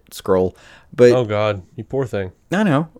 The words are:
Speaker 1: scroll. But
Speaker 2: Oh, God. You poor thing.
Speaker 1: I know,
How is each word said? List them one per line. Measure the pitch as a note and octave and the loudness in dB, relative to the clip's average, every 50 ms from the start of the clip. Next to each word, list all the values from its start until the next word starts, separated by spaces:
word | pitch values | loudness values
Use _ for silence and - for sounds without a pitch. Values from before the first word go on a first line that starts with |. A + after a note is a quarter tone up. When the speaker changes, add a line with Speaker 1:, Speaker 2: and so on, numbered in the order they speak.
| _ _ | _ _
Speaker 1:
scroll. | - - - - F#2+ F#2 F#2 F#2+ - - - - - - _ _ - | -20 -12 -4 0 0 0 0 -2 -4 -10 -20 -20 -20 -20 _ _ 2
But | - B2 B2 B2 | 4 6 6 6
Speaker 2:
Oh, | B2+ B2 | 4 0
God. | G#2 G#2+ G#2 G#2+ G#2+ G#2 F#2+ F2+ _ _ | -2 -2 -2 -2 -2 -4 -6 -10 _ _
You | - G#2+ | -18 -14
poor | - - C3+ C3+ | -8 -6 -6 -6
thing. | G#2 - G2+ F#2+ F2+ - _ _ _ | -6 -6 -8 -8 -10 -12 _ _ _
Speaker 1:
I | E3 G3 A3 | -4 -2 0
know, | F#3+ C#3 C#3 E3 - _ | 2 0 0 -2 -4 _